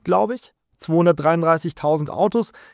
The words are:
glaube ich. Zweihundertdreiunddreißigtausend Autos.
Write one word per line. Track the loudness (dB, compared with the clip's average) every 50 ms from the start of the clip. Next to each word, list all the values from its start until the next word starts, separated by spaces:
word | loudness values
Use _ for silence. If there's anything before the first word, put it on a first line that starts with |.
| -4
glaube | -2 0 2 2 0 -2
ich. | -4 -10 -18 _ _ _ _ _ -16
Zweihundertdreiunddreißigtausend | -6 -2 0 4 4 4 2 2 2 0 0 2 2 2 0 0 0 -6 -8 -4 -2 -2 -2 -2 -2 -6
Autos. | -4 -2 -2 0 0 -2 -4 -4 -8 -16 -20 -20